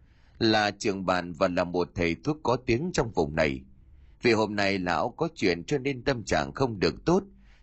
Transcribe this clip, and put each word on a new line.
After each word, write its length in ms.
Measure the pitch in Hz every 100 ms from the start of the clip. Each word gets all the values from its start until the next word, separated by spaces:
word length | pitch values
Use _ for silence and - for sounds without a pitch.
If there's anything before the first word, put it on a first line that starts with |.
| - _ - -
là 320 | 110 110 104
trưởng 360 | 104 113 95 92
bản 260 | 90 87
và 160 | 85 92
là 160 | 90
một 260 | 87 90 85
thầy 200 | - 85
thuốc 220 | 82 147 151
có 140 | 117 127
tiếng 340 | - 117 175
trong 160 | 170 117
vùng 240 | 87 73
này. 260 | 78 76 65 - - - - - -
Vì 100 | 123
hôm 240 | 107 104 104
nay 220 | 98 98
lão 320 | 87 80 117
có 180 | - 165
chuyện 300 | - 95 85
cho 140 | - 143
nên 260 | 131 127
tâm 200 | 143 123
trạng 280 | 98 82 69
không 280 | - 127 98
được 240 | 82 -
tốt, 180 | 160 185 196 - - -